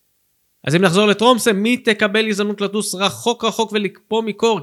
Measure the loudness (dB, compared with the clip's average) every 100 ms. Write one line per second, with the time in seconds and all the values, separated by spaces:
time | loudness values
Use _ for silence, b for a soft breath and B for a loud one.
0 | _ _ _ _ _ _ -2 2 4 4
1 | 2 4 4 4 2 0 0 0 0 0
2 | 0 0 -2 -2 -4 -4 -4 -4 -6 -4
3 | -4 -2 -4 -2 -2 -2 -2 -2 -4 -8
4 | _ -4 -4 -2 -2 -2